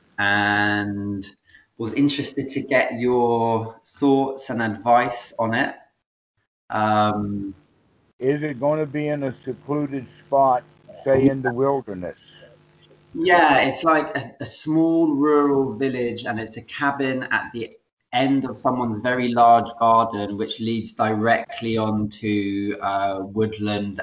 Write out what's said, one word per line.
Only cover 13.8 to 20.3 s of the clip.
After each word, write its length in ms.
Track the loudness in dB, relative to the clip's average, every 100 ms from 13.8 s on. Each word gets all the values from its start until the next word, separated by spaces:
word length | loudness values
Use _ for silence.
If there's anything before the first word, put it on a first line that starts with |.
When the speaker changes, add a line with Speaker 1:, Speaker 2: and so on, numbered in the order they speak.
Speaker 1:
like 320 | 2 2 0 -6
a, 200 | -10 -12
a 60 | -12
small 680 | -8 -2 2 4 4 2 2
rural 580 | 4 4 4 2 0
village, 500 | -2 -2 -2 -4 -4 -6
and 140 | -6
it's 160 | -8 -12
a 60 |
cabin 640 | -14 -4 -2 -2 -2 -2
at 260 | -2 -2 -2
the 240 | -10 -10 -12 _ _ -4
end 320 | 0 2 2 0
of 140 | -4
someone's 400 | -2 -2 -2 -2
very 280 | -2 0 0
large 400 | 6 8 8 4 0
garden, 580 | 4 4 2 -2 -6